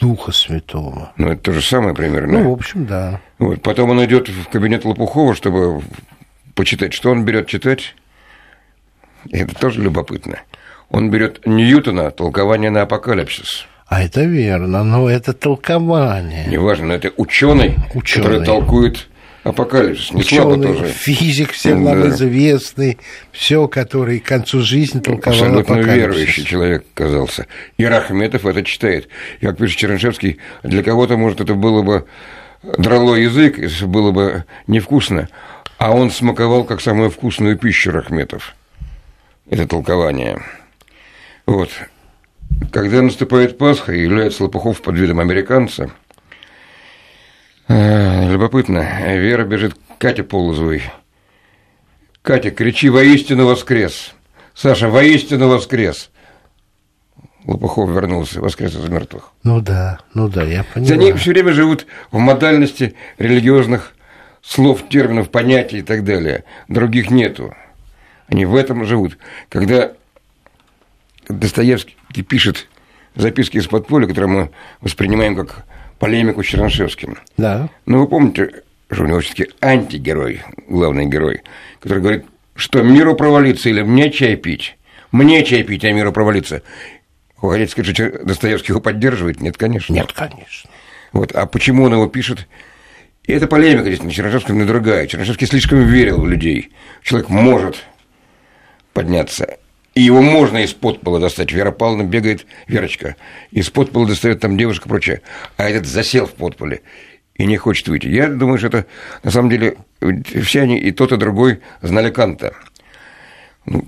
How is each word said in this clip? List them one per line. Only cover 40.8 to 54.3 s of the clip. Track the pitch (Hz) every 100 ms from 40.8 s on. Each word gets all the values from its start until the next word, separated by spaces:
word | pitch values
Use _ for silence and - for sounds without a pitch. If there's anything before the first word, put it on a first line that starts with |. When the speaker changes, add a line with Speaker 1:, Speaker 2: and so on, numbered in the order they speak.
| _ _ - - - -
Speaker 2:
Вот. | - 98 87 - - _ _ _ _ _ - - -
Когда | 113 101 127
наступает | 127 - 123 127 123 -
Пасха | 143 143 -
и | 85
является | 85 107 107 -
Лопухов | 95 90 113 98
под | -
видом | 87 90 85
американца, | 87 92 98 131 120 - 71 - _ _ _ - - - - - - - _ _ _ _ _ _ -
А, | 113 104 107 98 92 92
любопытно. | 95 117 127 123 90 80 95 87 95
Вера | 101 120
бежит | 101 104 104
к | - _ -
Кате | 127 110
Полозовой. | - 98 87 78 80 76 60 - _ _ _ _ _ _ _ _ _ _ _ _
«Катя, | - 131 101
кричи: | - 113 - 143
'Воистину | 127 139 143 143 131 127
воскрес!' | 123 - 117 90 - - - _